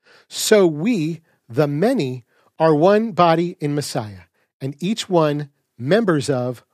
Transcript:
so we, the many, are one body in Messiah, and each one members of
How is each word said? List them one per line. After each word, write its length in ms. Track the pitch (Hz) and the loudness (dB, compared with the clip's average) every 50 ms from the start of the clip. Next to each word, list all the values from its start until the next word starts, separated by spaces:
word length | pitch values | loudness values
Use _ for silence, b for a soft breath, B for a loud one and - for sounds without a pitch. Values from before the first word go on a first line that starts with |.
| b b b b b | b b b b b
so 400 | b - - - - 214 208 190 | b -10 -4 0 4 4 6 4
we, 540 | 170 151 147 165 247 247 175 147 160 165 - _ _ _ _ _ - | 4 2 0 -2 -2 0 0 -2 -4 -6 -8 _ _ _ _ _ -6
the 180 | 113 139 151 | -2 -2 0
many, 580 | 143 143 147 185 247 277 214 139 127 127 123 - _ _ _ _ _ _ - | 0 0 0 0 0 0 0 -2 -4 -6 -10 -14 _ _ _ _ _ _ 0
are 160 | 160 160 156 | 2 2 4
one 380 | 147 165 196 208 214 226 233 165 | 4 4 4 4 2 0 -2 0
body 440 | 165 175 165 165 165 175 175 - - | 2 4 4 4 2 0 -4 -6 -6
in 140 | 156 147 143 | -6 -4 -4
Messiah, 500 | 147 139 - - 135 110 107 98 90 - _ _ _ _ _ _ - | -4 -6 -6 -6 -8 -8 -10 -12 -18 -20 _ _ _ _ _ _ -12
and 140 | 135 135 143 - | -12 -10 -8 -6
each 300 | 175 190 226 - - - | -4 -4 -4 -4 -4 0
one 400 | 185 170 156 147 147 147 147 143 _ _ _ _ _ | 0 2 2 2 0 -4 -6 -10 _ _ _ _ _
members 520 | - 120 139 185 226 240 185 165 143 123 - | -8 -2 0 0 2 2 2 0 0 0 -2
of 360 | 135 123 123 127 120 - _ _ | -2 -2 -2 -4 -6 -10 _ _